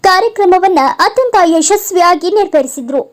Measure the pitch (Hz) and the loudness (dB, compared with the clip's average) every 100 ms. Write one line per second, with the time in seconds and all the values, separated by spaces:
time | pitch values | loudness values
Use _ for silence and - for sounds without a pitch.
0 | 392 370 453 453 392 370 381 339 269 - | 2 2 0 0 2 2 2 2 0 0
1 | 370 415 508 440 339 330 320 415 - 370 | -2 0 0 2 2 2 0 -2 -2 0
2 | 349 359 359 415 392 302 262 - 240 269 | 2 0 0 -2 0 -2 -2 -8 -6 -6
3 | - | -6